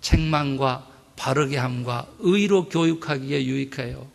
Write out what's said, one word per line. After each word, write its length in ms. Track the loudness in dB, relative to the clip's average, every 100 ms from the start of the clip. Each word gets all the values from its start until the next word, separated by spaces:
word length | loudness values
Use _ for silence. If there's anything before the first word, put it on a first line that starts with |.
책망과 840 | 4 2 4 0 0 0 0 -2 -10 -20 -20
바르게 420 | -10 -2 0 2 0
함과 480 | -2 -4 -4 -6 -8 -4
의로 500 | 2 2 4 2 2
교육하기에 760 | 2 2 0 -2 -4 -2 -2
유익해요. 640 | 0 -2 -4 -8 -8 -10 -14